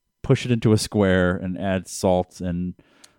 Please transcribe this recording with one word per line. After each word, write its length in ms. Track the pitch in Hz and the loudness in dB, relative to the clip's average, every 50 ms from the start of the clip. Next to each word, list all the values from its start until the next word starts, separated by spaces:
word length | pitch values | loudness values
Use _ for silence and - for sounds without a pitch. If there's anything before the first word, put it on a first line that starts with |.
| _ _ _ _ - | _ _ _ _ -2
push 200 | - 135 - - | 0 0 0 0
it 40 | 123 | 0
into 220 | 120 113 - 117 107 | 0 2 2 4 2
a 40 | 104 | 2
square 560 | - - - 107 101 95 92 92 90 90 92 | 2 0 0 2 2 4 4 4 2 2 0
and 180 | - 95 92 92 | -2 -4 -6 -6
add 320 | - 95 98 95 95 90 | -6 -4 -4 -4 -4 -6
salt 540 | - - - - 95 90 90 90 - - - | -8 -8 -2 0 0 2 0 -2 -4 -8 -10
and 320 | 90 90 85 87 90 90 87 - _ _ _ _ - - _ | -8 -6 -6 -4 -6 -8 -10 -12 _ _ _ _ -20 -20 _